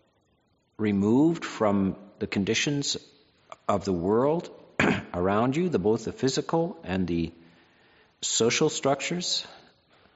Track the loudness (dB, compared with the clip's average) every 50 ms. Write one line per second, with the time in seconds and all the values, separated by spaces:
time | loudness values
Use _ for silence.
0 | _ _ _ _ _ _ _ _ _ _ _ _ _ _ _ -2 0 0 2 2
1 | 4 4 4 6 4 4 2 0 -6 -10 -2 0 2 2 4 4 2 0 -2 -4
2 | -12 -20 -10 -10 -8 -4 -2 -2 0 0 0 0 0 0 -2 -2 -2 -4 -6 -8
3 | -10 -16 _ _ _ _ _ _ _ _ -20 _ _ -2 -2 0 0 -2 -2 0
4 | 0 2 2 2 2 2 0 -2 -4 -8 -16 -20 -20 -14 -2 0 2 2 2 -2
5 | -4 -8 -4 -2 0 2 2 2 2 2 0 0 0 0 0 2 2 2 0 2
6 | -2 -8 -6 -2 -2 -2 -2 -2 -4 0 0 0 0 -2 -6 -12 -8 -4 -2 -2
7 | -2 0 0 -2 -2 -4 -6 -16 -20 -20 _ _ _ _ _ _ _ _ _ _
8 | _ _ _ _ -6 -4 0 2 2 2 4 4 2 2 0 0 0 0 0 0
9 | -2 -6 -6 -4 -4 -4 -4 -4 -6 -8 -18 -20 -20 -20 _ _ _ _ _ _
10 | _ _ _